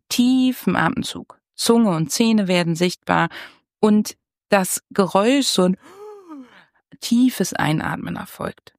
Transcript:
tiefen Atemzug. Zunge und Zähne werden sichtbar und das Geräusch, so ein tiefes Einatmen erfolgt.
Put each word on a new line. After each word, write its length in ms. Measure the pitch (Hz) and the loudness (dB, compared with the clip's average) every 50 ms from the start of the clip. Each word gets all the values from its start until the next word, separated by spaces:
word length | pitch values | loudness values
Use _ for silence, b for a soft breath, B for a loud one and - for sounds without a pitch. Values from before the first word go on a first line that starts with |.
| _ - | _ -4
tiefen 680 | - - 240 247 262 262 254 254 247 - - 196 175 | -2 0 2 2 2 2 2 0 -2 -2 -4 -2 0
Atemzug. 640 | - - 165 - - - - - - - - - _ _ _ _ | 0 0 -2 -2 -4 -6 -8 -10 -14 -16 -18 -20 _ _ _ _
Zunge 360 | - - - 233 233 233 208 | -2 0 2 4 4 4 2
und 200 | 170 160 160 - | 2 0 -2 -2
Zähne 380 | - - 233 226 226 214 202 180 | 0 0 2 2 2 2 2 2
werden 260 | 185 175 175 165 165 | 0 0 0 0 -2
sichtbar 540 | 160 175 180 - - _ - 180 165 165 165 B B B B B B B _ _ _ | 0 -2 -2 -2 -4 _ -2 0 0 0 -2 B B B B B B B _ _ _
und 360 | - 214 214 214 208 - - _ _ _ _ _ _ _ | 2 2 4 2 2 -2 -6 _ _ _ _ _ _ _
das 340 | 202 196 185 - - - - - | 0 0 0 -2 -4 -8 -8 -4
Geräusch, 560 | - - 196 175 - 190 202 233 269 285 254 | -2 0 0 2 2 2 4 4 2 2 0
so 180 | - - - 185 | 0 2 2 2
ein 120 | 180 185 B B B B 392 415 427 415 403 381 349 311 277 254 233 208 185 175 B B B _ _ - - | 2 0 B B B B -20 -20 -20 -20 -20 -20 -18 -18 -18 -18 -20 _ -20 _ B B B _ _ -18 -14
tiefes 520 | - - 233 240 254 254 - - 190 - - | -6 -2 2 4 4 2 2 0 -4 -4 -4
Einatmen 640 | - - 147 156 - - - - - - - - | -2 -2 -2 -2 -2 -4 -6 -8 -8 -8 -10 -10
erfolgt. 580 | - - - - - - - - _ _ - - | -10 -12 -14 -12 -10 -10 -10 -10 _ _ -20 -20